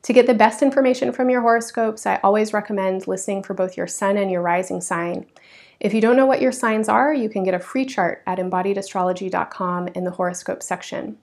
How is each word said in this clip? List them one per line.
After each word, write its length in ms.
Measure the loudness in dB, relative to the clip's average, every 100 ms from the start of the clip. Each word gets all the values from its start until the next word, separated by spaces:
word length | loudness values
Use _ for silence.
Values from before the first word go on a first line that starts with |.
To 100 | 6
get 140 | 6 6
the 80 |
best 300 | 6 4 4
information 480 | 2 4 2 2 -2
from 180 | 0 0
your 120 | 2
horoscopes, 640 | 4 2 0 -2 -2 -2 -2
I 80 | 2
always 280 | 4 4 2
recommend 560 | -2 -2 -2 0 -2 -4
listening 360 | -6 -4 -6
for 100 | -6
both 240 | -4 -4 -4
your 80 | -8
sun 320 | -2 0 0
and 140 | 0
your 100 | 0
rising 400 | 0 0 -2 -6
sign. 460 | -4 -4 -4 -6 -10 _ _ -20 -20 _
If 140 | -2
you 80 | 2
don't 160 | 4 6
know 80 | 4
what 160 | 4
your 100 | 2
signs 380 | 0 0 0 2
are, 240 | 2 2
you 160 | 2 -2
can 140 | -2
get 100 | -2
a 60 | -2
free 260 | -4 -4 -4
chart 380 | -2 -2 -2 -6
at 140 | -4
embodied 400 | -2 -2 -2 -4
astrology 500 | -4 -2 -2 -2 -4
dot 220 | -4 -4
com 360 | -4 -4 -4 -6
in 140 | -6
the 60 | -6
horoscope 540 | -4 -4 -4 -8 -10
section. 540 | -6 -8 -8 -10 -10 -14